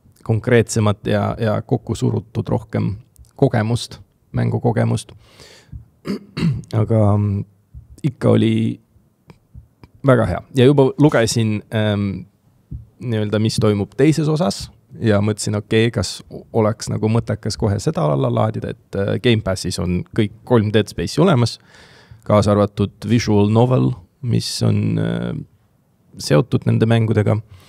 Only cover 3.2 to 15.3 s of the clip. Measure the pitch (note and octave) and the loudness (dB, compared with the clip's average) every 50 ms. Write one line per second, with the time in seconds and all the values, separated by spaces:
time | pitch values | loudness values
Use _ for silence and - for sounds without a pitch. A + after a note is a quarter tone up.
3.2 | - _ _ - C#3 C3 - A#2 G#2 A2 A#2 A2+ - - - - - _ _ _ | -20 _ _ 0 0 0 2 0 -2 0 -2 -4 -6 -8 -16 -20 -20 _ _ _
4.2 | _ _ - A#2+ A#2+ A#2 - A2+ - A#2+ A2+ A#2 A#2 A2+ A#2 A2+ - - - - | _ _ -6 -4 -2 -2 -2 -2 -2 -2 0 0 0 0 -2 -4 -6 -10 -20 -20
5.2 | _ _ _ - - - - - _ - - - - _ _ _ - - G3+ - | _ _ _ -20 -20 -20 -20 -20 _ -20 -20 -20 -20 _ _ _ -10 -8 -8 -8
6.2 | - - - - - D#3+ A#2+ A2 - - - A2 G#2+ - A2+ A2 G#2 G2+ G#2 G#2 | -10 -14 -8 -4 -2 -2 -2 -4 -6 -4 -2 -2 0 2 2 2 4 4 2 2
7.2 | G#2 G#2 G2 G2+ - - _ _ _ _ - - - - - - - C3 A2+ - | 0 0 -2 -4 -6 -8 _ _ _ _ -20 -20 -20 -20 -14 -6 -6 -6 -4 -2
8.2 | - A#2 A2 A2 A2 A2+ A2+ A2 A2+ A2+ A#2 - _ _ _ _ _ _ _ _ | 2 2 4 4 4 2 0 0 -2 -4 -6 -8 _ _ _ _ _ _ _ _
9.2 | _ _ - _ _ _ - - - _ _ _ _ - _ - - C3+ B2+ A#2+ | _ _ -20 _ _ _ -20 -20 -20 _ _ _ _ -20 _ -4 2 4 4 4
10.2 | G#2 F2 F2 E2+ - - - C#3 A#2+ C3+ D3 C#3+ C3+ C3 - - C#3+ D3+ - B2 | 4 2 -2 -4 -6 -4 2 4 6 6 6 6 4 2 4 4 2 4 4 4
11.2 | A#2 A2 - A#2+ A2+ A2 G#2+ G#2 - - - A2 G#2+ G#2+ G#2 G2+ G2+ G2 F#2+ - | 0 2 0 0 0 0 -2 -4 -6 -4 -4 -2 0 0 0 0 -2 -2 -4 -6
12.2 | - - _ _ _ _ _ _ _ - - - - - _ - - B2 A2+ G#2+ | -10 -14 _ _ _ _ _ _ _ -16 -16 -16 -16 -18 _ -12 -8 -4 -4 -2
13.2 | G#2+ G#2 G#2+ G#2+ A2 A2 - - - G#2+ G#2 G2+ G2 - - - - D#3+ D3 E3 | -2 -2 0 0 0 0 0 0 2 2 2 2 -2 -4 -2 2 2 2 2 2
14.2 | D3+ D3+ D#3 D3+ F3 G3 - - - - - _ _ _ A3 - - A2 G2+ G2+ | 0 -2 0 0 -2 -2 -4 -6 -10 -16 -18 _ _ _ -12 -4 0 2 2 2
15.2 | G2+ G#2+ | 2 0